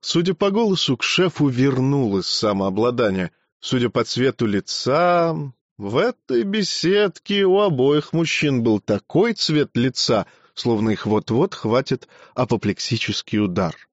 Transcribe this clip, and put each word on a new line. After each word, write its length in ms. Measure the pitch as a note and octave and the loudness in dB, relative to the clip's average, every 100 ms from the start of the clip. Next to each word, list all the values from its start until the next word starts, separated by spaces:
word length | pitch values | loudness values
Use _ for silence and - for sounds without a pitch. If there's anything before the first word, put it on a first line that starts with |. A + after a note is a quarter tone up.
Судя 340 | - E3 F3 | -2 0 0
по 160 | F3+ G3+ | 0 0
голосу, 460 | G3 A3+ F#3 - B2+ | 2 0 0 0 -2
к 60 | |
шефу 460 | - - F3+ - D3 | 0 0 0 2 0
вернулось 760 | B2 C3+ C3 C3 C#3+ A#2+ G2 F2 | 2 2 2 0 2 2 0 -2
самообладание. 1040 | - A2 G2 G2 F#2+ A#2+ B2 A2+ F#2+ F2 _ _ _ | -2 0 0 -2 0 0 2 0 0 -4 _ _ _
Судя 280 | - C3 A#2+ | -4 0 0
по 160 | - | 0
цвету 420 | A2+ - B2+ - A2+ | -2 0 0 0 0
лица, 1040 | G2+ - - - C#3+ F3 F3 E3 D#3+ C#3+ - _ - | 0 -2 -6 -2 2 2 2 2 -2 -8 -14 _ -12
в 140 | G2+ A#2 | -4 -2
этой 480 | A3 - _ C3 | -2 -4 _ -2
беседке 1000 | G#3 G#3 F#3+ - E3 G3+ G#3 - - G3+ | 0 -2 -2 -2 0 2 0 -4 -4 0
у 140 | G3 F#3+ | 2 2
обоих 540 | G#3 C#3 C3 D3 - | 2 2 2 2 0
мужчин 500 | E3 E3 - D3+ C3 | -2 -2 0 0 0
был 160 | A#2 G#2+ | 2 0
такой 540 | - G#2 _ D#3+ A3+ | 0 -4 _ 0 2
цвет 440 | A3 - D3+ C#3+ - | 0 0 0 0 0
лица, 500 | B2+ - - A2+ F2 _ _ | -2 -2 0 0 -2 _ _
словно 360 | - A#2+ A2+ A2 | -6 -2 0 0
их 160 | G#2+ A2 | -2 0
вот-вот 480 | G#2+ - A2+ F#3+ | 0 0 0 0
хватит 520 | - A2+ A#2 C3+ C3 - - - | -2 0 0 0 -4 -6 -20 -14
апоплексический 1040 | - C3 A3+ - F#2+ - A2+ - G#2 - G#2+ | -4 -2 0 -2 -4 -4 -4 -4 -6 -4 0
удар. 340 | G#2 F2+ F#2 - - | 0 0 -2 -4 -20